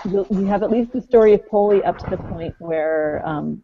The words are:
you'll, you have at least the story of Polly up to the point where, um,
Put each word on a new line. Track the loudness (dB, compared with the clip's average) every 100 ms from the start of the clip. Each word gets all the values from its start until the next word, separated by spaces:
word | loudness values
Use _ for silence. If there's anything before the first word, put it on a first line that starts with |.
| -2
you'll, | -2 -2
you | -2 0
have | 0
at | 0
least | -2 -2
the | -6
story | 2 4 6
of | 4 2
Polly | 0 2 2 0
up | -4
to | -8
the | -8
point | -8 -10 -10 -10
where, | -6 -4 -2 -2 -2 -4 -6
um, | -6 -6 -8